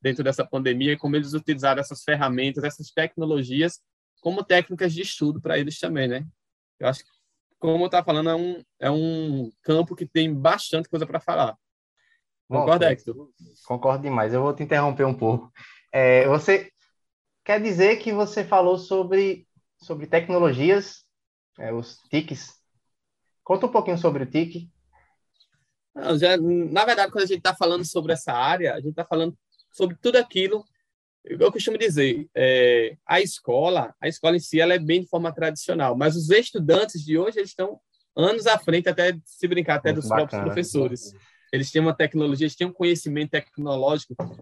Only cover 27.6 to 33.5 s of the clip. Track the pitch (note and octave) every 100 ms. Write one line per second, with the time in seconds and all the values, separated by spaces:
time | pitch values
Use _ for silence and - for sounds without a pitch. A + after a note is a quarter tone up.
27.6 | E3+ F3 E3+ F3 D#3+ D#3+ - A#2+ C3+ F3+
28.6 | D#3 B2 D3 D#3+ E3+ D#3+ E3+ - _ _
29.6 | _ - F3+ E3+ A#3+ B3 A3+ F#3 F#3+ G#3
30.6 | - _ _ _ _ _ - - G3+ G#3
31.6 | A3 A3 A3 D3 C3+ A2+ - B2 C3 B2+
32.6 | B2 A#2+ A2+ - - F3 G3 - -